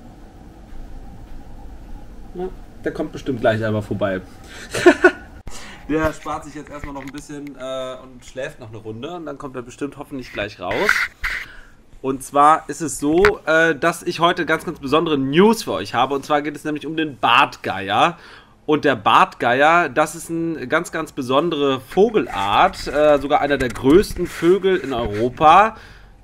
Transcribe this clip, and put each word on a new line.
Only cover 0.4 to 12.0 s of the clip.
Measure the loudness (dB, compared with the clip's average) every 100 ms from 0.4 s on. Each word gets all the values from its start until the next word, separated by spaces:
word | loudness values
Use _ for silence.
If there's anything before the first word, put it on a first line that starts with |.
| -20 -20 -16 -14 -12 -14 -14 -16 -14 -14 -14 -16 -16 -16 -14 -14 -14 -16 -14
Na, | -10 -10 -12 -18 -10 -8
der |
kommt | -6 -8
bestimmt | -8 -6 0
gleich | 0 0 0
einmal | -2
vorbei. | -4 -4 -2 -4 -8
<laughs> | -20 -20 -18 -10 4 4 6 2 2 -14 -14 -12 -12 -14 -14 -4
Der | -2 -2
spart | -4 -8 -10 -10
sich | -16
jetzt | -14
erstmal | -12 -12 -12
noch |
ein | -12
bisschen, | -14 -14 -14 -14 -12
äh, | -10 -8 -10 -12
und | -18 -20 -16
schläft | -10 -10 -12
noch | -16
eine | -14
Runde. | -12 -12 -12
Und | -12 -12
dann | -12
kommt | -12 -12
er |
bestimmt | -14 -8 -10 -10
hoffentlich | -14 -12 -10
gleich | -8 -8 -8
raus. | -6 -2 0 -2 -4 -8 -10 -10 -12 -18 -20 -20 _ -10